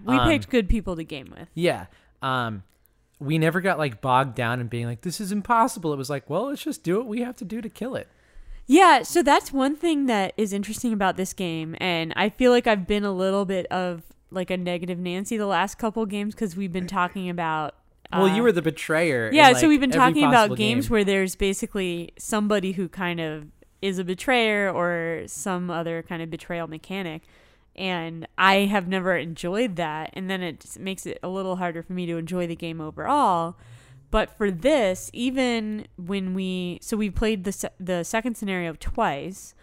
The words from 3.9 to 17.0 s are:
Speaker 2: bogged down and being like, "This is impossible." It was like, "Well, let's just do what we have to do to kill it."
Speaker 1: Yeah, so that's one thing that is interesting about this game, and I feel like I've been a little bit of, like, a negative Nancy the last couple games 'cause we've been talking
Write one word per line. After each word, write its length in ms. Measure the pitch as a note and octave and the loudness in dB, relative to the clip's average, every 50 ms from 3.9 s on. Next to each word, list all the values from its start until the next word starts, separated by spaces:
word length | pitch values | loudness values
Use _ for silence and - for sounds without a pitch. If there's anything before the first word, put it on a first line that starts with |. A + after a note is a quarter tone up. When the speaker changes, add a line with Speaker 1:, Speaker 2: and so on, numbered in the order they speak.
| A2+ - | -4 -4
Speaker 2:
bogged 340 | - C3 B2+ B2+ C3+ C3+ A2 | 0 4 4 4 4 2 0
down 240 | A#2+ A#2+ A2+ A#2+ B2+ | -4 -2 -2 -2 -2
and 80 | A#2+ A2 | -4 -4
being 160 | A#2+ A#2+ A#2 | -4 -6 -4
like, 160 | A#2 A#2+ A2+ | -6 -6 -6
"This 180 | - F3+ D#3 - | -8 -8 -8 -6
is 120 | G#3+ F3+ G#3 | -6 -4 -4
impossible." 580 | G#3 F#3+ - A#3+ A3+ A3+ C4 - G#3 E3 D#3+ D3 | -4 0 2 4 4 4 2 2 -2 -4 -4 -2
It 40 | C#3 | -2
was 120 | C3+ B2 | -4 -4
like, 200 | D3 C#3 - - | -6 -6 -6 -4
"Well, 180 | C#3+ F3+ A#3 C#4 | -4 -2 -2 -2
let's 160 | D4 D4+ - | -6 -6 -6
just 200 | D#4+ C#4 - - | -8 -8 -6 -2
do 140 | E3 F3 G#3+ | -2 0 0
what 80 | B3+ A#3 | -2 -4
we 140 | G#3 A#3+ | -4 -4
have 140 | A#3+ B3 B3 - | -4 -6 -6 -10
to 80 | A3+ | -10
do 140 | F3 G#3+ A#3 | -10 -8 -8
to 60 | A3 A3 | -8 -10
kill 260 | - - A#3 B3+ B3+ | -8 -8 -8 -6 -6
it." 120 | A2+ G2 _ _ _ _ _ - - - - - - - | -8 -10 _ _ _ _ _ -20 -20 -16 -16 -16 -10 0
Speaker 1:
Yeah, 360 | - C4 E4+ G4 F4 D#4 B3 - | 6 8 8 10 10 8 8 6
so 200 | - - F4 C#4+ | 2 2 2 4
that's 280 | C#4 C#4+ F#4 - - | 6 4 4 4 0
one 240 | - C4+ C4 C#4 D4+ | -2 0 0 0 0
thing 300 | D4 - E4+ D#4+ C#4+ C#4 | 0 0 0 0 2 2
that 280 | B3+ A3+ G3+ F#3+ F#3 - - | 2 2 2 0 -2 -2 -2
is 160 | A3 G3 G3 | -2 -2 -2
interesting 400 | G3+ G3+ G3+ A3 - - A#3+ A3 | -4 -4 -4 -6 -4 -2 -2 0
about 240 | G#3 G3 F#3 F3 F3 | 2 0 0 0 0
this 160 | F#3 F3+ - | -4 -6 -4
game, 420 | - F#3+ E3+ E3 D#3+ D#3+ D#3+ E3 - | -6 -4 -4 -4 -4 -6 -6 -6 -4
and 340 | - F#3 F3 E3 E3 E3 - | -2 0 0 0 -2 -2 -2
I 140 | - F#3 G#3+ | -2 -2 -2
feel 220 | - - B3+ B3 | 0 4 6 6
like 140 | B3 A#3+ A#3+ A#3+ | 6 6 6 4
I've 180 | A3 G3+ F3+ E3 | 2 2 2 0
been 160 | G#3 G#3 G3+ | 0 0 0
a 80 | G3+ | 0
little 320 | F#3+ F3+ F#3 F#3+ F#3+ G3+ G3+ | 0 0 0 2 2 2 0
bit 220 | F3+ G3 F#3 E3+ - | 0 -2 -2 -2 -2
of, 360 | - F#3 F#3 F3+ F3 E3 - - - _ _ - | -2 -2 -2 -2 -4 -8 -12 -18 -20 _ _ -10
like, 200 | - F#3+ F3+ - | -6 -6 -4 -4
a 60 | F#3 F3+ | -4 -4
negative 420 | F3+ F3 F3 F3 E3+ F3+ F3+ E3+ | -2 -2 -4 -4 -4 -6 -6 -4
Nancy 360 | F3+ F3+ F3 F#3 G3+ - A#3+ G#3+ | -4 -4 -4 -4 -4 -4 -4 -2
the 100 | G#3 G3 | -2 0
last 280 | G3 E3+ F#3 G3 - - | 0 0 0 0 -2 -4
couple 260 | - A3 G3 A3+ A3 | -4 -4 -2 -2 -4
games 280 | G3 G3+ G3+ G#3 G#3+ G#3 | -4 -4 -4 -4 -6 -6
'cause 200 | - A#3 G3 D#3+ | -4 -6 -6 -4
we've 160 | F#3 G3 F#3 | -4 -6 -4
been 140 | E3+ F#3+ F3+ F3 | -4 -4 -6 -4
talking 420 | G3 F#3+ | -2 -2